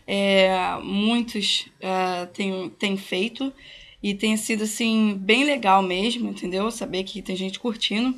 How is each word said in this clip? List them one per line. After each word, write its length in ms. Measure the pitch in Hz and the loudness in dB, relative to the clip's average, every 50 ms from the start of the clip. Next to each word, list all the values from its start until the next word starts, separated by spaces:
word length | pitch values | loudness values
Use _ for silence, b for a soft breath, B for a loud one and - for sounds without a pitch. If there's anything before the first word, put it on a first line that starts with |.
| B | B
é, 680 | - 196 196 196 196 196 190 190 190 185 185 180 180 175 - | -4 -2 0 2 4 6 6 6 6 4 2 0 -2 -2 -4
muitos, 840 | - 180 196 202 208 226 233 240 226 233 - 208 196 - - - - - - - | -4 -2 0 2 2 4 2 2 0 -2 -4 -2 -2 0 0 -2 -4 -8 -12 -8
é, 440 | - 190 185 185 185 185 180 175 180 | -4 -2 0 0 0 0 -2 -4 -6
têm, 420 | 175 - - 196 190 185 185 180 - | -8 -6 -4 -2 -2 -2 -4 -6 -8
têm 260 | - - 214 202 196 | -6 -4 -2 -2 -2
feito. 580 | 190 - - 180 185 208 226 - - 269 269 B B B B B B B B B B | -2 -4 -4 -2 -2 -2 -2 -4 -4 -6 -6 B B B B B B B B B B
E 120 | - 202 196 | -4 -4 -2
tem 240 | 202 220 220 220 | 0 0 0 0
sido, 260 | 214 - - 226 208 220 | 0 0 -2 -2 -2 -2
assim, 500 | 214 - - 240 226 220 220 220 214 196 | -2 -2 0 0 2 4 4 4 2 2
bem 280 | 190 190 208 220 254 285 | 0 2 2 4 4 4
legal 400 | 294 277 247 214 190 190 196 190 | 2 0 2 4 4 6 6 4
mesmo, 460 | 185 180 185 208 240 240 240 220 202 | 2 0 0 0 -2 -2 -2 -4 -6
entendeu? 420 | 196 - - 180 180 190 208 233 | -6 -6 -6 -4 -2 -2 -2 -2
Saber 320 | 226 - 196 156 180 185 190 | -4 -6 -8 -4 -4 -4 -4
que 180 | 190 - 190 | -6 -8 -10
tem 140 | - - 185 | -8 -6 -6
gente 240 | 185 190 190 196 - | -4 -4 -6 -6 -6
curtindo 580 | - 240 220 233 - - 202 220 247 262 254 | -4 -6 -4 -4 -4 -2 0 0 0 -2 -2